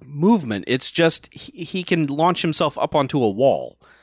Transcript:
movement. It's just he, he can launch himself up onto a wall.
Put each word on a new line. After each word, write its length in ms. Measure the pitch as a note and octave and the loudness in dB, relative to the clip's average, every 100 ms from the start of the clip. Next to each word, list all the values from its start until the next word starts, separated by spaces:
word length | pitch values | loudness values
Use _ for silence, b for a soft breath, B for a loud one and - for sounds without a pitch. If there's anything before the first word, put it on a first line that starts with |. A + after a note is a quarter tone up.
| C3 | -12
movement. 580 | C#3+ F#3+ A3+ B2 G2+ - | 0 4 4 0 -6 -2
It's 220 | B2+ - | -4 -2
just 380 | - E3 - - | 2 2 2 -4
he, 300 | - - - E3 | -18 -18 -14 -8
he 180 | F#3 | -8
can 220 | F3 E3 C#3+ | -2 -2 0
launch 340 | C#3+ E3+ E3+ | 0 0 2
himself 360 | E3 D3+ E3+ - | 0 0 -2 -2
up 180 | D3 D3+ | -2 0
onto 260 | C3+ D3 | 0 0
a 80 | A2 | 0
wall. 480 | G2 C3+ D2+ A#1+ _ b b | 4 2 2 -4 _ b b